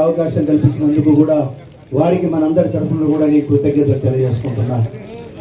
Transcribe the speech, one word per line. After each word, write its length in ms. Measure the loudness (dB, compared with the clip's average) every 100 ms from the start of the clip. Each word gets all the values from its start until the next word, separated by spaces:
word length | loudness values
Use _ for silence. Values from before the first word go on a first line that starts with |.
అవకాశం 380 | 0 0 -2 -2
కల్పించినందుకు 680 | 0 2 2 2 0 2 2 4
కూడా 180 | 4 2 -2 -8 -18 -20 -6
వారికి 320 | 0 2 0 0
మనందరి 420 | 0 0 2 0
తరఫున 320 | 0 -2 0 0
కూడా 140 | 2 2
నేను 180 | 2 2
కృతజ్ఞతలు 540 | 0 2 2 0 0
తెలియజేసుకుంటున్నా. 760 | 0 0 0 -2 -4 -4 -2 -2 -4 -6 -16 -16 -16 -14